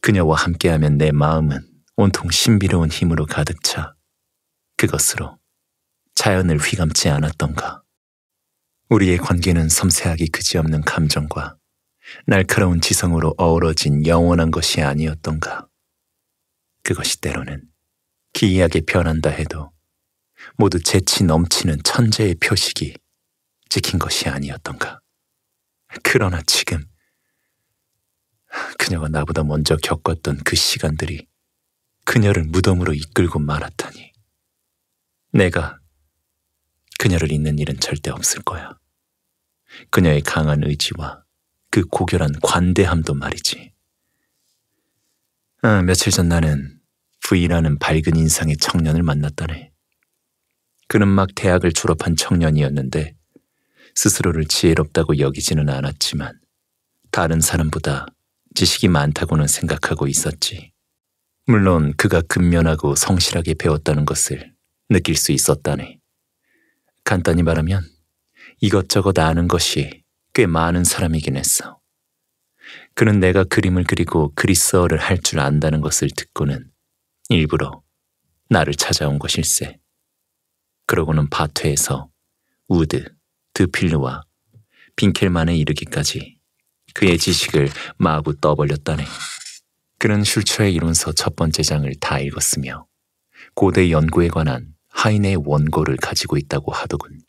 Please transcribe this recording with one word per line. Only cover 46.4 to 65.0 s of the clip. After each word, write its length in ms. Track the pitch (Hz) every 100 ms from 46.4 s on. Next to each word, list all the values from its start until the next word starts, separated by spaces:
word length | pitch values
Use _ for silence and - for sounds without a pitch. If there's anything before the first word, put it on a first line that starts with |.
| 80 73 69 - _ _ _ _
V라는 560 | - 95 85 85 80 73
밝은 340 | - 78 78
인상의 420 | 80 80 - 80 73
청년을 460 | - 87 80 78
만났다네. 680 | 82 73 73 73 82 80 - _ _ _ _ _ _ _ _ _ _ _ _
그는 220 | 107 101
막 220 | 98 95
대학을 380 | - 95 90 87
졸업한 420 | 80 82 80 -
청년이었는데 1000 | 80 - 90 80 76 71 71 65 80 76 - _ _ _ _ _ _ - -
스스로를 500 | 104 - 90 80 76
지혜롭다고 720 | - 90 80 76 - 78 73
여기지는 500 | 69 69 - 80 73
않았지만 720 | 67 69 73 - 73 69 - _ _ _ _ _ _ _
다른 300 | - 85 80
사람보다 680 | 78 82 78 - - 69 - _ _ _ _
지식이 320 | - 90 - 107
많다고는 600 | 82 73 76 80 80 73
생각하고 580 | - 80 76 - 78 69
있었지. 640 | 71 - 78 - - - _ _ _ _ _ _ _ -
물론 460 | 110 95 87 76 73
그가 260 | 104 87
근면하고 760 | 82 - 87 85 82 78 73 71
성실하게 580 | - 92 - 87 82
배웠다는 500 | 78 87 76 78 73
것을 480 | 73 73 - 71 - _ _ _ _
느낄 260 | 92